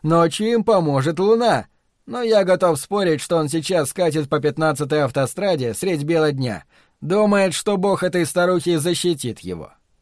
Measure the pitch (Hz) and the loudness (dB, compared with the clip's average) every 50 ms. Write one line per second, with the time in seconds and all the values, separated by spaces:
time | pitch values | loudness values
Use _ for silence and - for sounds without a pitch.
0 | - 151 165 165 170 170 165 - 214 220 233 233 214 233 220 190 165 151 143 135 | -2 2 4 4 4 2 0 -2 0 0 0 2 2 2 2 2 2 2 0 0
1 | 131 160 165 151 190 208 226 233 240 226 170 123 98 - _ _ _ _ _ _ | 0 0 -2 0 2 2 2 2 2 2 0 0 -2 -6 _ _ _ _ _ _
2 | _ - 233 247 247 226 220 208 190 180 185 175 185 175 160 135 - - 196 202 | _ -12 -8 -4 -2 2 2 2 4 2 2 2 4 2 2 0 -2 -4 -2 0
3 | 196 175 156 143 - - 175 165 156 147 139 165 143 - 185 170 147 - - - | 0 0 0 0 -2 -2 -2 0 0 0 -2 -4 -2 0 0 0 0 -2 -2 -2
4 | 180 165 147 160 151 135 - 151 147 147 139 156 160 156 147 135 147 131 147 151 | -2 0 0 -2 -2 -2 -2 -2 0 -2 -2 0 0 0 0 -2 -2 -2 0 0
5 | 143 127 - 139 135 120 - - 196 202 180 147 127 117 107 - - 196 175 147 | 0 0 0 -2 -2 -2 -2 -4 -2 -2 -2 -2 -2 -4 -4 -4 -2 -2 -2 -2
6 | 143 151 170 160 156 151 147 131 131 120 104 87 - _ _ _ _ _ _ _ | -2 0 0 2 2 0 0 -2 -4 -4 -6 -8 -12 _ _ _ _ _ _ _
7 | - 147 185 208 214 208 202 202 190 185 151 - - 214 208 190 180 202 190 - | -6 -2 0 2 2 4 4 4 2 2 0 -2 -2 -2 0 0 2 0 0 0
8 | 185 180 - 180 170 - - 180 175 175 185 175 - 175 175 156 143 175 175 - | 0 -2 0 0 -2 0 0 0 2 2 2 0 0 0 0 0 0 -2 -2 -2
9 | - 180 165 135 - 120 107 - - 90 90 82 73 - _ _ _ _ _ _ | -2 -2 -2 -2 -4 -8 -8 -10 -10 -10 -10 -10 -10 -14 _ _ _ _ _ _